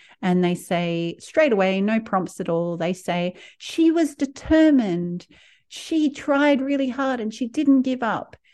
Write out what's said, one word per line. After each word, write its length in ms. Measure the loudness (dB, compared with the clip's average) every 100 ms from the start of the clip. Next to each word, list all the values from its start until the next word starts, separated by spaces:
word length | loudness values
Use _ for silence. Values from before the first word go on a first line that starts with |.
| _ _
And 200 | 0 2
they 120 | 2
say, 640 | -2 -2 -4 -2 -2 -4 -8
"Straight 340 | -4 0 2
away, 300 | 4 2 2
no 180 | 0 -2
prompts 400 | -2 -4 -4 -6
at 80 | -4
all." 300 | -2 -2 -4
They 160 | -4
say, 400 | -4 -4 -4 -4 -6 -18 _
"She 320 | -10 0 2
was 240 | 4 0
determined. 1120 | -2 -6 -6 0 4 6 6 2 -2 -4 -8 -12 _ _ _ _
She 380 | -20 -4 0 0
tried 500 | -2 -2 2 4 2
really 280 | 0 -2 -2
hard 320 | -2 -4 -2
and 120 | -6
she 140 | -6 -6
didn't 360 | -2 2 2
give 200 | 2 -2
up. 340 | -2 -4 -6 -16 _